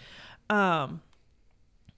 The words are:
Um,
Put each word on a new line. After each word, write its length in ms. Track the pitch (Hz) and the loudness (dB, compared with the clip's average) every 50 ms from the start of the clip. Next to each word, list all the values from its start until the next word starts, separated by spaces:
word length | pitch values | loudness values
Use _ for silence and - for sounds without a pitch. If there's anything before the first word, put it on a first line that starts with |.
| - - - - - - - - _ - | -20 -20 -20 -20 -20 -20 -20 -12 _ 0
Um, 520 | 214 208 196 185 170 160 139 127 160 165 - _ _ - _ _ _ _ _ _ _ _ _ _ _ _ _ - - | 2 2 4 4 2 0 0 -4 -8 -12 -16 _ _ -20 _ _ _ _ _ _ _ _ _ _ _ _ _ -20 -20